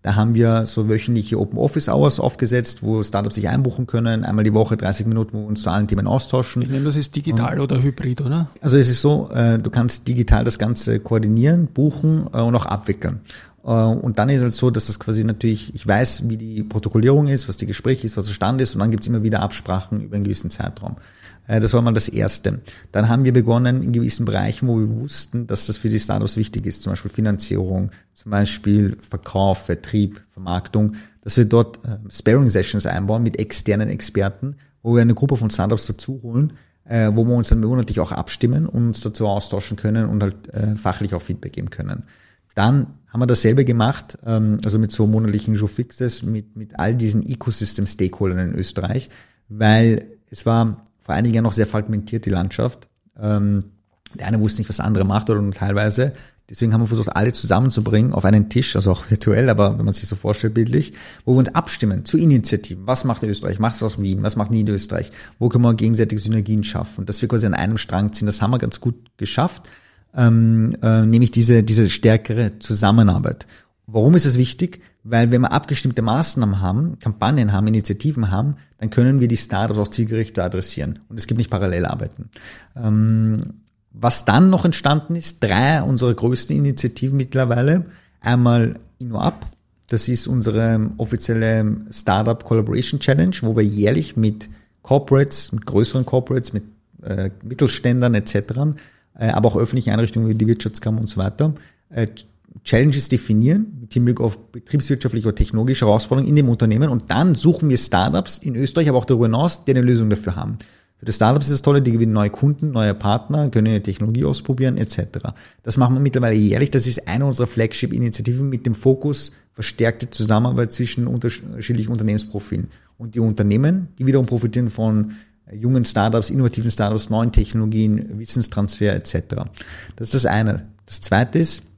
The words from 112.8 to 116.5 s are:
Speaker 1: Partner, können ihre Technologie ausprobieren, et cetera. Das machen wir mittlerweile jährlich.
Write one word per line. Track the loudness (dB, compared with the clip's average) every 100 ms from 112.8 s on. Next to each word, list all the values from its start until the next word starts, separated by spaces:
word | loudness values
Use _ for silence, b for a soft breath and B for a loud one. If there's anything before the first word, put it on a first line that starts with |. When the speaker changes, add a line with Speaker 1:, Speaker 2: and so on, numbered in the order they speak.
| 0
Speaker 1:
Partner, | 0 0 -2 -2 -2 0
können | 2 2
ihre | 0
Technologie | -2 -4 -2 0
ausprobieren, | 0 -2 -4 -2 0 0
et | -4
cetera. | -4 -6 -8 -10 B B B
Das | -4 2
machen | 2
wir | 2
mittlerweile | 0 0 2
jährlich. | 4 2